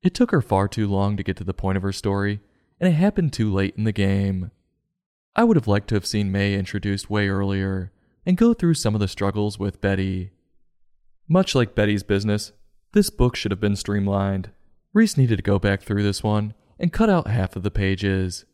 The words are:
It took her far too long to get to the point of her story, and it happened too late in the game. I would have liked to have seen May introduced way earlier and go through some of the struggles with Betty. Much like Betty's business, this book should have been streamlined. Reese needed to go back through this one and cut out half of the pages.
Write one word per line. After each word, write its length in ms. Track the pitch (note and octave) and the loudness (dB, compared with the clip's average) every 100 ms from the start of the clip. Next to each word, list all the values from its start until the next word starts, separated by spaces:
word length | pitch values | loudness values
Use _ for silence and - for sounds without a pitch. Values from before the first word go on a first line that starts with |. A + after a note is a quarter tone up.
It 140 | F3+ - | -2 0
took 160 | B3 | 0
her 100 | F3 | 0
far 260 | - F#2+ G2 | 2 0 0
too 200 | - G#2 | -2 -2
long 300 | G2 G2 G2+ | 0 0 -2
to 60 | |
get 140 | F#2+ F#2 | -4 -6
to 60 | |
the 100 | F#2 | -6
point 240 | F#2 F#2+ F#2+ | -6 -2 -2
of 60 | |
her 100 | G2 | -2
story, 460 | F#2+ G#2+ G2 G2+ G#2 _ _ _ _ | -4 -2 -2 -2 -4 _ _ _ _
and 100 | F3+ | 0
it 40 | |
happened 380 | D#3 G3 G3+ D#3+ | 4 2 2 -2
too 220 | - G#2+ | 0 0
late 220 | G2 G2 - | 0 -2 -2
in 60 | |
the 80 | G#2+ | -4
game. 580 | G#2 G2 G2 G2 F#2+ F#2 _ _ _ _ _ _ _ _ - | 0 0 2 0 -4 -6 _ _ _ _ _ _ _ _ 0
I 80 | |
would 120 | A#3 F#3+ | 4 4
have 120 | A2 | 4
liked 200 | G2+ - | 0 2
to 60 | G#2+ | -2
have 100 | - | -2
seen 260 | A2 G2+ | -2 0
May 240 | G2 G2+ G2+ | 0 0 0
introduced 560 | F#2+ G#2 G#2 G2 - | -2 -4 -4 -4 -2
way 180 | G#2 G2+ | -2 0
earlier 640 | G2 G2 G2 F#2+ F#2+ F#2 _ _ _ - | 0 -2 -2 -2 -4 -8 _ _ _ -2
and 100 | F3+ | 4
go 200 | A#3 A#3 | 4 4
through 180 | E3+ | 2
some 220 | E3 A2+ G#2+ | 2 0 0
of 40 | |
the 80 | G2 | -2
struggles 520 | - G2 G2 G#2 G2+ | -2 -4 0 -4 -2
with 220 | G2+ - | -6 -2
Betty. 500 | G2 G2 F#2+ F#2+ F#2 _ _ _ _ _ _ _ _ _ _ | -2 -2 -2 -4 -8 _ _ _ _ _ _ _ _ _ _
Much 260 | E3+ F#3 | 0 2
like 220 | C3+ A#2 - | 0 0 0
Betty's 260 | G#2 G#2 | 0 0
business, 500 | - G2+ G#2 G#2 - _ - _ _ | 0 -2 0 -4 -6 _ -20 _ _
this 180 | G#3 G3+ | 0 0
book 240 | - B2 - | 2 0 0
should 160 | G#2+ | -6
have 100 | G2 | -2
been 140 | G#2 G2+ | -2 -2
streamlined. 760 | - G2+ G2 G2 G2 G2 F#2 - _ _ _ | -2 -2 0 0 0 -2 -6 -16 _ _ _
Reese 260 | G3+ A3 - | 2 2 4
needed 200 | B2+ G#2+ | 2 2
to 60 | |
go 160 | - G2+ | 2 2
back 240 | G2+ G2 | 2 0
through 180 | - G#2 | -2 -2
this 220 | G2+ G2 | 0 0
one 320 | G#2+ G#2 G#2+ G#2+ _ _ | 0 0 -2 -8 _ _
and 120 | - | -4
cut 180 | - A3 | 2 2
out 180 | F#3 - | 2 2
half 280 | A2+ F#2+ - | -2 -2 -4
of 60 | |
the 80 | F#2+ | -4
pages. 760 | - G2 F#2+ G2+ F#2+ F#2 F2+ _ | -2 0 0 0 0 -2 -6 _